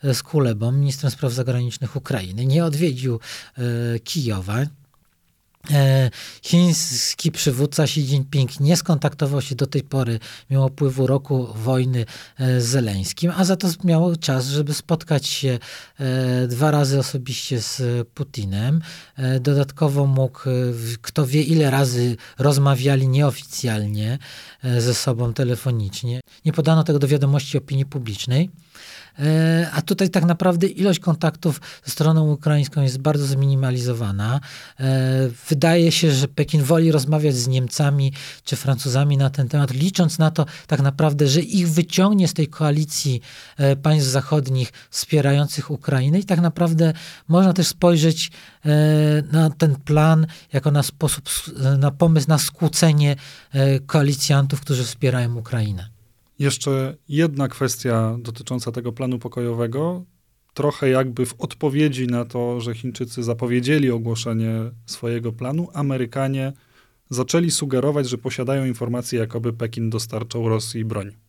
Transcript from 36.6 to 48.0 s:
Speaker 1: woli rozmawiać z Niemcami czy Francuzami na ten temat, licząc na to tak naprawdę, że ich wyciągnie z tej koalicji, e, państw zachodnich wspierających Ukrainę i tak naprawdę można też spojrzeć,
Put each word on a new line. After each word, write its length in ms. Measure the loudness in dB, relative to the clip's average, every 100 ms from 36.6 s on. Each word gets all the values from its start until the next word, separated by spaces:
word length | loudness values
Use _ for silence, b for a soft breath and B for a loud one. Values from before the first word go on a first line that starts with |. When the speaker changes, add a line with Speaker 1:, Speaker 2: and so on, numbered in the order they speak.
Speaker 1:
woli 280 | 4 4 4
rozmawiać 440 | 2 2 2 2 0
z 120 | 0
Niemcami 680 | 0 -2 0 0 2 0 -2 B B
czy 120 | -8 -6
Francuzami 600 | -2 -2 0 0 2 2
na 120 | 2
ten 180 | 0 0
temat, 260 | 2 0
licząc 460 | 0 0 2 0 4
na 120 | 0
to 140 | 2 -4 B B
tak 140 | 0
naprawdę, 460 | 2 2 2 4 2
że 140 | 2
ich 280 | 2 0 2
wyciągnie 580 | 2 0 2 4 4 2
z 60 |
tej 140 | 2 -4
koalicji, 760 | 0 0 0 0 -2 -2 -2 B B B B
e, 180 | 2 2
państw 340 | 2 2 2
zachodnich 640 | 0 0 0 2 0 -2 B B
wspierających 840 | -10 0 2 4 2 0 -4 -6
Ukrainę 480 | -6 -2 0 2 2
i 40 |
tak 180 | 2 2
naprawdę 520 | 2 2 0 4 2 0 B B 2
można 260 | 4 6
też 140 | 4 0
spojrzeć, 640 | 2 4 6